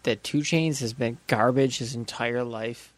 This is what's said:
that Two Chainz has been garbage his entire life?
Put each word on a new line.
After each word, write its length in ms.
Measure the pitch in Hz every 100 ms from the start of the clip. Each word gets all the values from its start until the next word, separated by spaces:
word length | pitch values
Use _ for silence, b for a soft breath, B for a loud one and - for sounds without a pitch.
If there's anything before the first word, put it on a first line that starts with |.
that 180 | - 110
Two 160 | - 147
Chainz 400 | 147 165 160 131
has 120 | 120
been 260 | 120 117 120 -
garbage 520 | 117 120 127 135 -
his 180 | 120 120
entire 480 | 113 - 120 120
life? 480 | 123 110 113 120 -